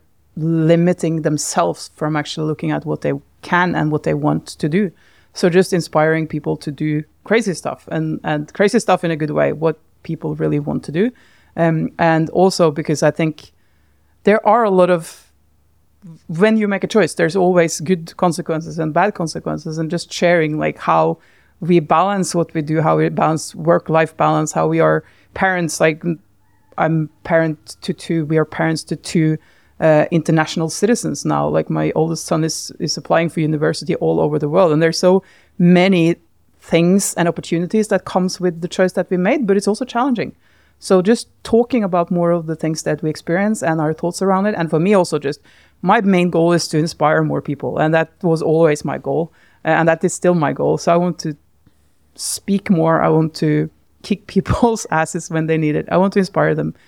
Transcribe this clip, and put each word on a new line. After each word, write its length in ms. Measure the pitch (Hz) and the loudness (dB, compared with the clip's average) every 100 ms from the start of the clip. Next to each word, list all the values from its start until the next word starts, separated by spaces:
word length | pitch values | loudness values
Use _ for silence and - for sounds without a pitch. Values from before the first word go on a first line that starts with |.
| _ _ _ - | _ _ _ -6
limiting 880 | 156 165 160 170 175 175 170 165 | -2 0 4 4 4 0 -2 -2
themselves 640 | 156 147 - - 175 151 - - | -2 -4 -2 -2 -2 -4 -12 -8
from 200 | 156 151 | -4 -4
actually 300 | 147 - 156 | -6 -6 -6
looking 260 | 151 160 | -4 -4
at 140 | 147 151 | -4 -6
what 160 | 147 | -6
they 120 | 147 143 - _ | -4 -6 -8 _
can 340 | - 175 180 156 | -2 0 0 0
and 160 | 151 | -2
what 120 | 151 | -2
they 100 | 160 | -2
want 320 | 151 147 151 - | -2 0 -2 -4
to 240 | - 160 | -6 -2
do. 220 | 165 202 - _ _ _ | 0 -2 -6 _ _ _
So 160 | - 185 | -2 2
just 240 | 170 185 | 4 2
inspiring 540 | 180 156 156 156 160 156 | 0 0 2 2 2 -2
people 300 | 151 151 156 | -6 -6 -6
to 140 | - | -6
do 320 | 143 156 151 151 _ | -6 -4 -4 -6 _
crazy 320 | - 220 214 160 | -2 0 0 -4
stuff 320 | - 135 - | -6 -10 -8
and, 280 | 165 160 156 | -6 -4 -6
and 300 | - 151 151 | -4 -6 -6
crazy 260 | - 202 233 | -2 0 2
stuff 240 | - 185 | 2 0
in 60 | 175 | 0
a 60 | 160 | -4
good 160 | 151 | -2
way, 200 | 147 143 | 0 0
what 280 | 147 160 156 _ _ | 0 -4 -4 _ _
people 320 | - 156 156 151 | -10 -8 -6 -4
really 240 | 156 147 | -2 -2
want 240 | 147 147 | -2 -6
to 80 | - | -4
do. 200 | 147 226 - _ _ _ - | -2 -2 -2 _ _ _ -2
Um, 340 | 165 160 160 - | 0 0 -2 0
and 320 | 170 160 160 | 2 2 0
also 400 | - 185 - 170 | 2 2 2 0
because 320 | 147 160 151 | 0 -4 0
I 80 | 156 | 0
think 420 | - 160 156 - _ _ _ _ _ _ _ - | 0 -2 -4 -14 _ _ _ _ _ _ _ 0
there 200 | 214 - | 2 4
are 160 | 220 | 2
a 60 | 220 | 4
lot 200 | 190 180 | 4 4
of, 400 | 180 165 - _ _ _ _ _ _ _ _ 175 160 - | 2 -2 -16 _ _ _ _ _ _ _ _ -20 -20 -10
when 300 | 165 214 220 | 0 2 4
you 100 | 208 | 2
make 160 | 196 | -2
a 40 | 180 | 0
choice, 260 | 220 165 | 2 2
there's 220 | - 165 185 | 0 0 2
always 440 | 180 180 170 - | 2 4 2 -2
good 360 | 156 185 165 - | -2 -2 -2 -2
consequences 600 | 180 156 170 156 160 156 | -2 -2 -4 -6 -6 -6
and 160 | 160 | -2
bad 220 | 156 196 208 | 0 0 0
consequences, 600 | 165 170 165 156 160 156 | -6 -6 -8 -8 -8 -6
and 120 | 160 | -4
just 220 | 170 - | -6 -8
sharing, 460 | - 175 175 156 151 | -2 2 2 2 -2
like, 200 | 151 147 | -4 -4
how 400 | - 165 160 165 _ _ _ _ | 0 2 2 -2 _ _ _ _
we 180 | 160 175 | 2 2
balance 560 | 151 160 185 202 180 - | 4 2 2 0 -2 -2
what 180 | 165 | -2
we 80 | 165 | -4
do, 200 | 147 156 | -2 0
how 160 | 160 160 | 2 2
we 100 | 160 | 0
balance 480 | 156 156 156 - - | 0 0 -2 -6 -6
work-life 640 | 160 175 - 160 160 - | 0 0 2 0 0 0
balance, 340 | 156 156 156 | 0 0 -2
how 160 | - 160 | -2 0
we 140 | 165 | 2
are 240 | 156 156 - _ _ | 2 0 -4 _ _
parents, 460 | - 190 185 165 - | -4 -2 0 -4 0
like, 240 | 160 160 165 160 _ _ _ _ _ - | 0 0 -4 -6 _ _ _ _ _ -4
I'm 320 | 170 160 151 - | 0 0 -2 -8
parent 540 | - 165 160 156 - - | -2 0 0 -4 -12 -12
to 100 | - | -10
two, 320 | 170 - 165 147 | -8 -4 -4 0
we 120 | 160 | 0
are 60 | |
parents 400 | 156 - 160 160 - | 0 -2 -2 -2 -6
to 120 | 165 | -10
two, 400 | - 180 156 156 - _ _ _ | -4 0 0 0 -6 _ _ _
uh, 260 | 160 151 151 | 2 4 4
international 580 | 170 156 160 156 - 160 | 0 2 2 0 -2 -4
citizens 540 | - 202 240 160 143 | -2 0 0 -2 -6
now. 240 | 156 147 147 | -2 -2 0
Like, 220 | 151 156 | -2 -2
my 240 | 160 156 - | -2 -2 0
oldest 300 | 160 165 - | -2 -4 -4
son 180 | 165 | -2
is, 280 | 160 - - - | -2 -4 -10 -8
is 180 | 165 - | -6 -6
applying 320 | - 165 170 | 0 0 0
for 100 | - | -2
university 560 | 156 156 151 160 156 165 | -2 0 -2 -2 -4 -2
all 240 | 160 165 | -2 0
over 180 | 156 147 | 0 -2
the 120 | 147 | 0
world, 240 | 160 180 | 2 2
and 80 | 151 | 4
there's 160 | 165 160 | 2 2
so 240 | 180 190 - _ _ - | 2 2 0 _ _ 0
many 600 | 175 180 185 185 165 170 _ _ _ _ | 4 6 4 4 2 0 _ _ _ _
things 540 | - 165 170 190 190 | -2 2 4 2 0
and 160 | - 170 | -2 -2
opportunities 580 | 170 - 170 175 220 208 | -2 -4 -4 0 -2 0
that 160 | 190 | -2
comes 380 | - 196 180 - | -2 -2 -2 -2
with 180 | 180 170 | -4 -4
the 80 | 175 | -6
choice 240 | - 185 | 0 0
that 160 | - 175 | 0 -2
we 60 | 180 | 0
made, 320 | 180 285 214 | 0 0 0
but 80 | 202 | 0
it's 140 | 202 | 0
also 160 | 214 247 | -2 -4
challenging. 500 | 233 269 240 156 - _ _ _ _ | -2 -2 -2 -4 -10 _ _ _ _
So 220 | - 190 | 2 2
just 280 | 180 233 - _ | 4 0 0 _
talking 380 | - 226 240 254 | 0 2 2 0
about 300 | 202 175 175 | 0 0 0
more 200 | 175 170 | 0 2
of 140 | 175 160 | 0 -2
the 100 | 160 | -4
things 260 | 156 160 | -4 -4
that 180 | - 151 | -4 -2
we 80 | 156 | -4
experience 540 | 151 - 175 202 220 | -6 -2 0 0 -2
and 160 | - 160 | -2 0
our 140 | 151 | -2
thoughts 280 | 160 170 170 | -2 -6 -2
around 260 | 190 190 202 | 0 0 0
it. 80 | 208 | -2
And 120 | 160 | -2
for 120 | 160 | 0
me 120 | 175 | 2
also, 240 | 208 175 151 | 2 2 -2
just 220 | 139 151 _ _ _ _ | -4 -8 _ _ _ _
my 200 | 180 220 | 0 2
main 280 | 202 185 175 | 4 2 2
goal 220 | 165 165 | 2 2
is 160 | 170 - | 2 0
to 80 | 156 | -2
inspire 460 | 160 - 151 156 | -2 0 2 2
more 180 | 156 147 | 0 -2
people. 360 | 143 143 127 - | -6 -8 -6 -2
And 160 | 156 | 0
that 180 | 160 160 _ | 0 -2 _
was 200 | 180 160 | -2 0
always 420 | 160 160 165 151 | 0 2 2 2
my 140 | 156 135 | -4 -6
goal. 340 | 135 139 165 - _ _ | -4 -4 -4 -10 _ _
Uh, 60 | 165 | -2
and 180 | 160 165 | 2 2
that 160 | 165 | 2
is 100 | 185 | -2
still 200 | - - | 0 0
my 180 | 170 143 | 2 0
goal. 260 | 143 147 151 | 0 -2 0
So 160 | - | 2
I 40 | 170 | 2
want 220 | 175 170 | 0 -4
to 180 | 160 156 _ _ _ _ _ _ _ - | -8 -10 _ _ _ _ _ _ _ -12
speak 540 | - - - 196 - | -10 -8 -2 -2 0
more. 320 | 175 160 160 | 2 4 4
I 60 | 165 | 4
want 260 | 160 160 - | 2 0 0
to 340 | 160 151 156 - _ _ | 0 0 -2 -8 _ _
kick 260 | - 196 - | -6 -6 -2
<laughs> 60 | - | -4
people's 500 | - - 240 226 - | -2 0 2 0 -2
asses 380 | 160 160 170 - | -2 -2 -4 -6
when 180 | 160 160 | -4 0
they 100 | 160 | 0
need 200 | 156 151 | 0 -2
it. 100 | 156 | 0
I 60 | 170 | 2
want 160 | 196 | 2
to 60 | 202 | 2
inspire 340 | 185 156 156 | 0 0 0
them. 200 | 156 156 - | 0 -4 -8